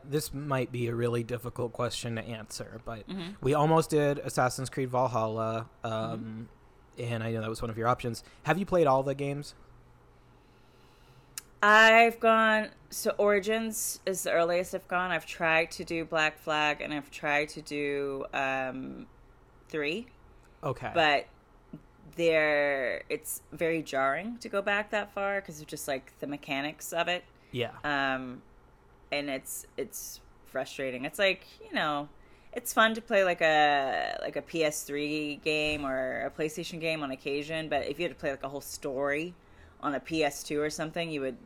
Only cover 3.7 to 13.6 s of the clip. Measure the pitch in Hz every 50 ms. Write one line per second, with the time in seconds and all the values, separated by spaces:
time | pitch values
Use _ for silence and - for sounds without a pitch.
3.7 | 160 165 156 - 156 147 147 143 143 147 - 135 - 151 127 123 - - 131 123
4.7 | - 143 135 123 127 123 131 117 120 117 113 110 110 110 110 113 113 113 113 -
5.7 | - - - 113 110 110 110 113 113 110 113 110 110 110 117 - - - - -
6.7 | - - - - - - 135 117 120 110 110 117 113 110 110 113 113 - 120 113
7.7 | 107 113 113 120 127 - - 120 113 - - - - - - 151 156 190 196 -
8.7 | 185 175 160 139 131 135 135 143 135 135 143 139 143 143 143 - - - - -
9.7 | - - - - - - - - - - - - - - _ _ - - - -
10.7 | _ - - - - - - - - - - - - - - - - - 208 208
11.7 | 214 220 220 220 226 226 233 233 233 - - 226 226 220 220 220 214 214 214 -
12.7 | - - - - - - - 220 - - 208 202 208 202 185 214 220 226